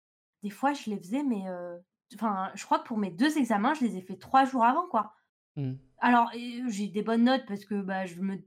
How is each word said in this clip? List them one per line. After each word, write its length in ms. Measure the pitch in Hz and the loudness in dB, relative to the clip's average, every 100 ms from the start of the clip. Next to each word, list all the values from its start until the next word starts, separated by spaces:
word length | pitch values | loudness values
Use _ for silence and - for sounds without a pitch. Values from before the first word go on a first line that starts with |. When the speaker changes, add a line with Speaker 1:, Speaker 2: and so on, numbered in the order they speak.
| _ _ _ _ | _ _ _ _
Speaker 1:
des 80 | 208 | -12
fois, 220 | - 269 | -2 -2
je 160 | 277 220 | -2 -6
les 80 | 196 | -8
faisais, 240 | 170 262 | -4 -2
mais 240 | 285 208 190 | 0 -2 -4
heu, 300 | 180 175 175 _ _ _ | -8 -8 -12 _ _ _
t-, 60 | 208 | -4
enfin, 340 | 220 190 190 | -2 -2 -4
je 100 | 196 - | -8 -2
crois 120 | 311 | -2
que 60 | - | 0
pour 100 | 220 | -4
mes 120 | 196 | -4
deux 280 | 165 294 302 | 2 2 2
examens, 360 | 254 208 233 | 2 2 2
je 100 | 311 | 2
les 120 | 233 185 | -2 -2
ai 40 | |
faits 180 | - 185 | -10 -14
trois 240 | - 262 269 | 2 4 4
jours 180 | 262 | 4
avant, 220 | 233 294 349 | 4 4 0
quoi. 260 | 226 - _ _ _ _ - | -2 -2 _ _ _ _ -6
Speaker 2:
Mmh. 200 | 131 131 - _ | -6 -6 -14 _
Speaker 1:
Alors 300 | 240 240 233 | 4 4 4
et 260 | 233 240 240 | -2 -10 -6
heu, 80 | 254 | -4
j'ai 160 | 196 202 | -2 -2
eu 40 | |
des 120 | 190 | -2
bonnes 220 | 208 233 | 2 4
notes 200 | 240 262 254 | 6 4 0
parce 160 | 202 - | -8 -4
que, 140 | 202 | -4
bah, 240 | 190 190 190 | -2 -4 -4
je 140 | 170 | -4
me... 160 | 190 190 | -4 -6